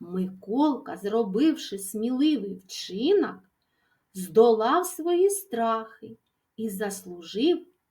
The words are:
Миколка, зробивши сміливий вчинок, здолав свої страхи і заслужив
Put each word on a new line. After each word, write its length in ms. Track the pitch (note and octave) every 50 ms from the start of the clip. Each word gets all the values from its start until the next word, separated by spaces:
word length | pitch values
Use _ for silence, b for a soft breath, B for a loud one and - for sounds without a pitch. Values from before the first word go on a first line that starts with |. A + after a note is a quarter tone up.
Миколка, 960 | F3 F3 F3 F#3 F#3 F#3 F#3 - - F#3+ G#3 C4 D4 D#4 C#4 A3 - - B3+
зробивши 840 | - F#3+ - G#3+ A#3 A3+ G3 F#3 G#3+ C#4+ D#4+ D4+ - - - G#3 G3
сміливий 760 | F#3+ - - G#3+ G#3+ A#3 B3+ B3+ C#4+ D#4 D4+ B3 G3 G3+ F#3
вчинок, 840 | F3+ - - - - - - F3+ G3 A#3+ D4+ G4+ G4+ D4+ G3+ - - - _ _ _ _ _ _ _ _ _ _ _ _ _ -
здолав 720 | F#3+ F#3 F3 D#3 G#3+ A#3 A#3+ A3+ G#3+ A3 A#3+ C#4 F4 F4+
свої 440 | - - - D#4 E4+ F4 F4 F#4 G4+
страхи 880 | G4+ - - - - A3+ A3+ A3+ A3+ A3 A3 A3 - - - A3 A3+ - _ _ _ _ _ _ _
і 140 | - A3 A3+
заслужив 960 | G3 F#3 G#3+ G3+ G3 - - F#3 F3 F3 E3 E3+ F3 G3 B3+ E4 F4+ - - - _ _ _ _